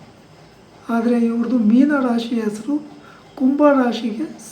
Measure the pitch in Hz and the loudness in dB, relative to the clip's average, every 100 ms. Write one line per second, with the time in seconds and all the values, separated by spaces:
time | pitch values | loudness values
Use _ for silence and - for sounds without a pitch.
0 | - - - - - - - - - 233 | -20 -20 -20 -20 -20 -20 -20 -18 -6 -2
1 | 233 240 233 233 - 254 208 247 294 285 | 0 0 0 -2 0 0 4 4 4 2
2 | 247 233 233 226 208 214 294 294 - - | 0 -2 -4 -4 -4 -6 -6 -6 -8 -20
3 | - - - - 262 294 294 269 240 214 | -20 -20 -20 -2 0 4 4 4 0 -2
4 | 226 214 320 - - | -6 -6 -10 -12 -10